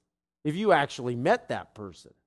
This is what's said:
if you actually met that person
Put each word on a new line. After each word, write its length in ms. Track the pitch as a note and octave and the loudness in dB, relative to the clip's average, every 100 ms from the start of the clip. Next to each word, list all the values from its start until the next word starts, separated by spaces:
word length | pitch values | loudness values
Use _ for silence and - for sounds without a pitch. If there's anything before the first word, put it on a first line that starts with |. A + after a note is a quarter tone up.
| _ _ _ _ | _ _ _ _
if 100 | D3 | -6
you 160 | E3 G#3+ | 0 4
actually 460 | D#3+ C#3+ - B2 A#2+ | 4 2 -4 -6 -2
met 320 | D3 A#3+ - | 2 0 0
that 260 | A2 E2 | -8 -10
person 400 | - G2 E2 - _ | -14 -16 -16 -20 _